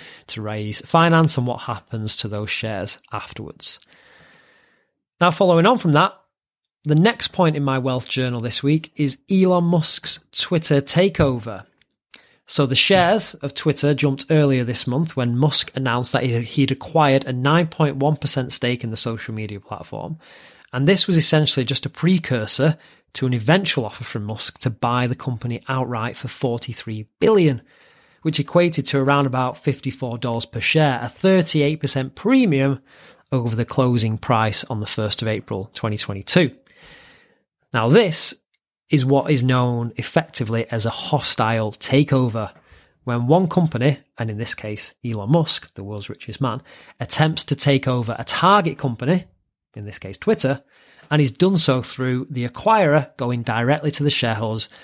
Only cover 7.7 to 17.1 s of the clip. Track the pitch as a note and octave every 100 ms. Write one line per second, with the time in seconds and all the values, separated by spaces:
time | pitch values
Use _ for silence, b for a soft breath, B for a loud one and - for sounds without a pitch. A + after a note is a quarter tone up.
7.7 | C3 B2+ B2+ - C3 B2+ A#2+ A#2 - C#3
8.7 | D#3 - - C#3+ - - F#3+ F#3 F3+ E3+
9.7 | E3+ D#3 - - - _ - - E3+ -
10.7 | C#3+ C#3 E3+ G3 - C#3+ B2 A2 F#2+ -
11.7 | _ _ _ _ B B B - - C3+
12.7 | B2+ - F#3+ F3 G#3+ - - C#3 - D#3+
13.7 | C#3+ D3 C#3+ C#3+ C3+ - D#3 D3 C3 A#2+
14.7 | A#2 - B2+ E3 - A#2+ A#2+ D3 - -
15.7 | C#3 C3 A#2+ A#2+ B2+ B2+ A#2 A2+ - C3+
16.7 | C#3 - E3 D3